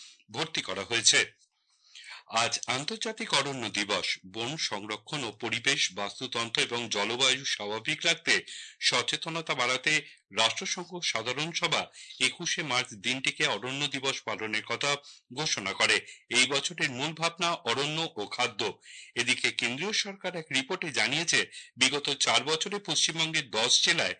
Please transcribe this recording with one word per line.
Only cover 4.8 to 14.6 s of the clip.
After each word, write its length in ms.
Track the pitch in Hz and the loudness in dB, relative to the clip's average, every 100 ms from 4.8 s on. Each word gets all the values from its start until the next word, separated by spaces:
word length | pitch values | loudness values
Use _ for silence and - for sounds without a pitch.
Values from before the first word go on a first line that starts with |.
| 104 107 - 151 | -6 -8 -6 -6
ও 60 | 117 | -6
পরিবেশ, 600 | 107 113 113 123 151 - | -4 -4 0 2 2 0
বাস্তুতন্ত্র 680 | 95 101 - 127 120 117 147 | -2 -6 -6 -6 -4 -2 0
এবং 260 | 127 120 113 | 0 -2 -2
জলবায়ু 560 | 104 107 120 131 131 | -2 0 2 2 2
স্বাভাবিক 640 | 139 - 101 110 113 156 170 | -2 -4 -4 -4 -4 -2 0
রাখতে 280 | 165 - 98 - - - - | 0 4 2 2 -12 -14 -2
সচেতনতা 720 | - 127 117 151 165 165 160 | 2 2 2 -2 -4 -4 2
বাড়াতে 380 | 143 123 127 156 156 - - _ 101 | 4 4 4 4 4 2 -14 _ 4
রাষ্ট্রসংঘ 640 | 113 - 190 185 175 180 | 4 4 -4 -6 -6 -4
সাধারণ 520 | - 113 113 131 160 | -2 0 -2 -2 -2
সভা 300 | - 165 120 87 - - - | 0 2 2 0 -8 -10 0
একুশে 420 | 127 - 170 - | 0 0 -4 -2
মার্চ 260 | 151 123 127 | 0 0 0
দিনটিকে 540 | 104 113 131 147 143 151 | -4 -2 0 0 0 0
অরণ্য 400 | 104 123 139 143 | 0 -4 -2 -2
দিবস 360 | 135 135 - | -2 -2 -4
পালনের 400 | - 101 110 107 | -4 -4 -2 -4